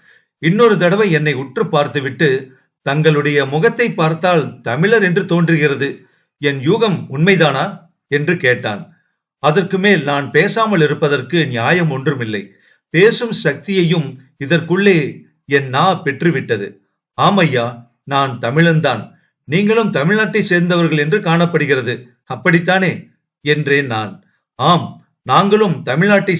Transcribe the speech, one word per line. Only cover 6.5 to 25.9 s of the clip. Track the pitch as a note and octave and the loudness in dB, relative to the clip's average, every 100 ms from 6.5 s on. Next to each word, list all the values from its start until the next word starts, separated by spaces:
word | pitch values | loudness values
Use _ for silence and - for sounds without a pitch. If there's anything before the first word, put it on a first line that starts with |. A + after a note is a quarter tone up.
| C3+ | -2
யூகம் | C3 G#3+ A3 C3+ - | -2 0 0 -2 -6
உண்மைதானா?" | C3+ F3+ F#3 D#3 C3+ F#3+ - _ _ - | -2 0 2 2 0 -4 -8 _ _ -4
என்று | C#3+ D3+ E3+ | -4 -2 0
கேட்டான். | B2+ A#2+ A#2+ G2+ - _ _ _ _ - | 0 0 -2 -8 -12 _ _ _ _ -4
அதற்கு | D3 E3 F3 F#3+ | 0 0 -2 0
மேல் | G3+ F#3 | 2 2
நான் | C#3 C#3+ C3+ | 0 -4 0
பேசாமல் | D3 G3 G#3+ A3 F#3+ | 0 0 0 0 2
இருப்பதற்கு | D3 D3 D3+ C#3 A#2 E3+ C3+ | 2 0 0 -2 -2 -2 -2
நியாயம் | A#2 B2 F3+ D#3+ | -2 0 2 0
ஒன்றுமில்லை. | C3 C3+ C3+ A2 G#2 G2 _ _ _ _ | -2 -4 -4 -6 -8 -10 _ _ _ _
பேசும் | D#3+ G#3+ A3+ A#3 E3 | 2 4 2 -6 -4
சக்தியையும் | D#3 C#3 - F#3+ E3 F3 C3+ - _ - | -4 -4 -2 0 2 0 -4 -10 _ -12
இதற்குள்ளே | C3+ E3 - F#3 G3+ E3+ B2 - - _ - | -2 -2 0 0 4 2 0 -8 -20 _ -2
என் | C#3 C3 | 0 0
நா | C3 F#3 F3+ | 0 0 0
பெற்றுவிட்டது. | D3 C3 E3+ C#3 A#2+ G#2+ G2 - _ _ _ - | -4 -2 0 0 -4 -6 -6 -14 _ _ _ 0
"ஆமையா, | D#3 G3 D#3+ B2 A#2 A#2 - _ | 2 2 2 0 -2 -6 -20 _
நான் | - C#3 C3+ A#2+ | -4 -2 -2 -4
தமிழன்தான். | A#2+ D3 E3+ D#3+ C#3 A2+ F2 _ _ _ | -2 2 2 2 0 -4 -8 _ _ _
நீங்களும் | - E3+ G#3 A3+ A3 | -4 -2 2 2 0
தமிழ்நாட்டை | C3+ D3+ G#3+ G#3+ G#3+ | 0 0 0 0 -2
சேர்ந்தவர்கள் | G3 F3 F3 F3 E3 D3 | 0 0 2 0 0 0
என்று | D3 G#3 | 0 0
காணப்படுகிறது. | E3+ E3+ E3+ D#3+ C#3+ C3+ A#2 A#2 - _ | 0 0 2 0 0 0 0 -6 -10 _
அப்படித்தானே?" | - A#2+ F3+ E3+ F3 F#3+ F3+ G#2+ - _ _ _ | -14 -10 0 0 2 0 0 -4 -12 _ _ _
என்றேன் | D3 D3+ C#3+ C#3 C3+ | -2 -2 2 0 0
நான். | A2 G#2 F#2 _ _ _ | -4 -6 -12 _ _ _
"ஆம், | - C#3+ E3+ A2 - _ _ | -2 2 2 -2 -12 _ _
நாங்களும் | - C#3+ G3 G#3+ G#3 C3 | 0 2 4 2 2 -2
தமிழ்நாட்டை | B2 | -4